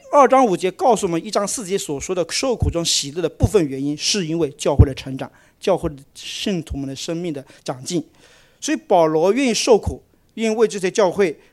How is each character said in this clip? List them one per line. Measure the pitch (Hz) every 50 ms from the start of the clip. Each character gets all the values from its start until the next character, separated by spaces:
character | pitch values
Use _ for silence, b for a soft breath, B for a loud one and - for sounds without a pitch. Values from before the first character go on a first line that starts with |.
| - -
二 | - 294 269
章 | 226 254 269 262
五 | 214 175
节， | 165 175 185
告 | 180 - 359 269 226
诉 | 185 202
我 | 175
们 | 170 165 185
一 | 214
章 | 190 220 202
四 | 190 - - 208
节 | 170 196 196
所 | - - 147 135
说 | - - 185
的 | 180 165 -
受 | - - 185 180 226
苦 | - - -
中 | - 170 165
喜 | - - - - 139
乐 | 139 180
的 | 165 147
部 | - - 277
分 | 185 180 202 160 135
原 | 135 135
因， | 139 143 147
是 | 151 - - - 208 175
因 | 156 160 170
为 | 160 135
教 | 135 - - 180 143
会 | - -
的 | 139 131
成 | - - 135 131
长， | 131 135 - b b b b b b
教 | - 208 180 147
会 | - 165
的 | 147 135 139 _
信 | - - - - - - - 220 196 165 143
徒 | - -
们 | 139 135 135
的 | 135
生 | - - - 165
命 | 165 180 175
的 | 147 139 131 B B B
长 | B - 143 127 135
进。 | - 180 165 151 - b b b b b b b b b b
所 | b - 311
以 |
保 | - - - 208 175 160
罗 | 156 156 160 165 196
愿 | 214 262 285
意 | 247 214
受 | - - 277 226 196
苦， | - - - - _ _ _ _ _ _ -
愿 | 220 226 220
意 | 214
为 | 226 226
这 | 202 190 202
些 | 180 185
教 | - 233 208 180
会， | 180 190 202 165 139 - b b